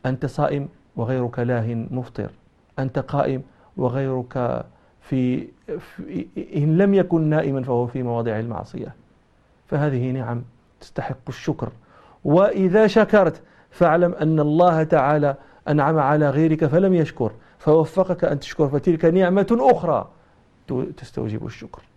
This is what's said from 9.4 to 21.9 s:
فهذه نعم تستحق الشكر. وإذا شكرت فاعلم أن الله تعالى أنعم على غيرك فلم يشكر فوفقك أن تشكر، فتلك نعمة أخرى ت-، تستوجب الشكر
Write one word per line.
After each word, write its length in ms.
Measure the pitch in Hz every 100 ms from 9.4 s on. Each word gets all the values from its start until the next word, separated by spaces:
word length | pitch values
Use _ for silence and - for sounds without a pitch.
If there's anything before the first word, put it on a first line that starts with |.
| _ _ _
فهذه 420 | 147 147 131 127
نعم 320 | 131 113 120 120 _ _ _
تستحق 360 | - - - 131 -
الشكر. 400 | 127 - 143 113 - _ - _ _
وإذا 640 | - 160 202 202 190 196 214
شكرت 560 | 214 208 214 175 - - _ _
فاعلم 440 | - 175 165 175
أن 260 | - 156 156
الله 420 | 147 156 175 160
تعالى 520 | 156 156 135 151 147 135 - _ -
أنعم 300 | 151 143 160
على 320 | 135 151 147
غيرك 340 | 139 160 156
فلم 300 | 156 156 190
يشكر 380 | 180 151 - 113 - _ _
فوفقك 680 | - 160 160 - 185 175
أن 160 | - 143
تشكر، 280 | - - 147
فتلك 360 | 143 180 165
نعمة 540 | 170 175 180 190 196 233
أخرى 480 | 269 247 175 127 - _ _ _ _ _ -
ت-، 240 | 127 - 147
تستوجب 500 | 120 - 117 110 110
الشكر 360 | - - - _